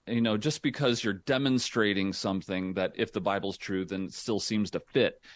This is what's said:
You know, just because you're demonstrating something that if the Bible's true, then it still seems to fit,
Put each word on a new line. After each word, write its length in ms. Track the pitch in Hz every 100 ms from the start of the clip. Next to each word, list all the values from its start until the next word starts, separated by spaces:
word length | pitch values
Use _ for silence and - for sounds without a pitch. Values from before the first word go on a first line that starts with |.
| -
You 140 | 117
know, 140 | 117 107
just 240 | 151 -
because 400 | 147 - 135 120
you're 120 | 110
demonstrating 960 | 95 - 131 135 127 - 117 104 98 98
something 640 | 92 101 95 95 92 92
that 180 | 92 92 -
if 180 | 92
the 80 | 104
Bible's 360 | 95 98 98 -
true, 280 | - 95 90
then 200 | 95 95
it 80 |
still 260 | - - 101
seems 320 | - 107 101
to 100 | 87
fit, 400 | - 135 107 - -